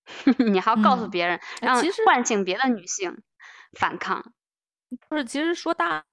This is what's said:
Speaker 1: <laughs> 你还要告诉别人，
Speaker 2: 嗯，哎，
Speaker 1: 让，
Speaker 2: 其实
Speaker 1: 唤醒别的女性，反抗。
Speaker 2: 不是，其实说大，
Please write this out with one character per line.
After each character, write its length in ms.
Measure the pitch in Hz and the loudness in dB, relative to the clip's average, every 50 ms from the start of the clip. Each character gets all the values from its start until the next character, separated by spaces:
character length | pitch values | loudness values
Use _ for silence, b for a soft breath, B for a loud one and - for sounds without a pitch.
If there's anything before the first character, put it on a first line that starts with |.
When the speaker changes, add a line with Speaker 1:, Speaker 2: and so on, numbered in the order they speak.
| _ | _
Speaker 1:
<laughs> 440 | - - - - 277 240 - 240 220 196 | -20 -12 -2 2 2 4 4 4 2 2
你 40 | 185 | 2
还 120 | - 220 | 2 2
要 100 | 226 220 | 2 4
告 160 | 214 285 254 | 4 4 4
诉 100 | 240 226 | 2 -2
别 200 | 190 190 175 170 | -4 -2 -2 0
人， 100 | 175 175 | 0 -2
Speaker 2:
嗯， 40 | 165 B B B B | -4 B B B B
哎， 60 | 240 | 0
Speaker 1:
让， 140 | 247 254 240 | 2 2 2
Speaker 2:
其 100 | 285 339 | 2 0
实 120 | 403 - 440 | 0 2 4
Speaker 1:
唤 200 | 381 311 247 233 | 4 4 4 2
醒 180 | - 233 202 190 | 0 0 0 0
别 140 | 180 180 | -2 -2
的 100 | 226 262 262 | 0 0 0
女 180 | 240 196 170 | 0 -2 -4
性， 340 | - - - 190 175 - - _ _ _ B B B B B B B B | -10 -8 -6 -6 -8 -8 -10 _ _ _ B B B B B B B B
反 220 | - 185 175 - - | -2 -2 -2 -2 -6
抗。 340 | - - 185 - - - _ _ _ _ _ _ _ _ _ _ _ - 254 - _ - | -6 -6 -6 -6 -6 -14 _ _ _ _ _ _ _ _ _ _ _ -16 -16 -16 _ -6
Speaker 2:
不 60 | 311 | -6
是， 80 | 302 262 | -4 -4
其 140 | 233 - 277 | -4 -4 -4
实 140 | 311 330 349 | -2 -2 -2
说 180 | - - 330 339 | -4 -4 -6 -4
大， 280 | - 339 339 311 311 - _ | -2 -2 -4 -4 -6 -8 _